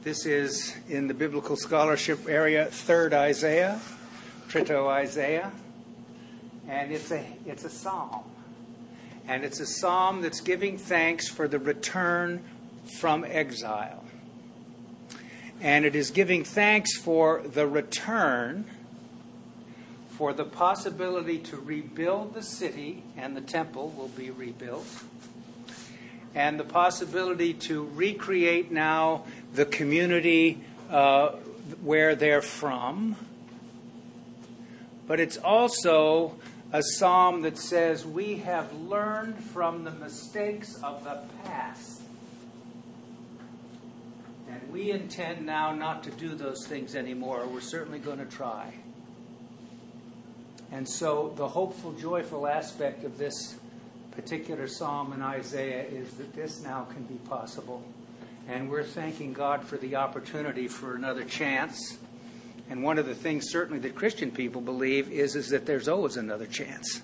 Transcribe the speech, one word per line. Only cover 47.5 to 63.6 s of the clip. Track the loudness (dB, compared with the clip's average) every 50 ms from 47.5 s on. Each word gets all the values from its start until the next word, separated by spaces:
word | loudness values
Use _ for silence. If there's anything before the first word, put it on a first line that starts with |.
| -6 -8
certainly | -10 -8 -8 -8 -8 -8 -10 -10
gonna | -8 -8 -8 -8 -10
try." | -12 -10 -8 -8 -6 -6 -8 -8 -12 -12 -16 -18 -18 -18 -18 -18 -20 -18 -18 -18 -18 -18 -18 -18 -18 -18 -18 -18 -18 -18 -18 -18 -18 -18 -18 -18 -18 -18 -18 -18 -18 -18 -18 -18 -18 -18 -20 -16 -12
And | -10 -10 -8 -8
so | -6 -2 0 0 2 2 0 -2 -4
the | -4 -4 -2
hopeful, | 0 0 0 0 -2 -10 -10 -10
joyful | -10 -8 -4 -2 -2 -2 -2 -4 -6 -4 -2 0
aspect | 0 0 -2 -4 -6 -4 -4 -4 -4 -4 -10
of | -10 -6 -4
this | -6 -4 -4 -6 -10 -10 -12 -14 -18 -18 -18 -18 -18 -18 -20 -18 -18 -14
particular | -14 -12 -10 -8 -8 -8 -6 -6 -6 -6 -6 -8
psalm | -6 -6 -4 -4 -2 -2 -4 -6
in | -6 -4
Isaiah | -4 -4 -4 -4 -6 -6 -4 -4 -4 -2 -4 -4 -6
is | -6 -8 -8 -10 -10 -10
that | -12 -14 -12 -10
this | -10 -8 -8 -8 -10
now | -10 -8 -6 -6 -8
can | -8 -10 -12 -12
be | -10 -12 -12 -8 -8
possible. | -8 -8 -8 -8 -10 -12 -10 -10 -10 -12 -12 -14 -18 -18 -18 -18 -18 -18 -18 -18 -18 -16 -12 -8
And | -6 -6 -4 -2
we're | -2 -4 -4
thanking | -4 -6 -8 -8 -8 -8 -8 -8 -8 -4
God | -2 0 2 2 0 -2
for | -6 -8
the | -6 -6 -2 0 0
opportunity | 0 0 -2 -6 -10 -8 -6 -6 -4 -4 -4 -4 -4 -4
for | -6 -8 -8 -8 -6
another | -4 -4 -4 -4 -4 -6
chance. | -6 -4 -2 0 0 2 0 0 -2 -4 -8 -10 -10 -10 -12 -16 -18 -18 -18 -18 -18 -18 -18 -18 -18 -18 -18 -12 -10
And | -6 -2 0
one | 2 2 2
of | 2
the | 0 -4
things | -4 -2 -2 -2 0 -2 -2
certainly | 0 0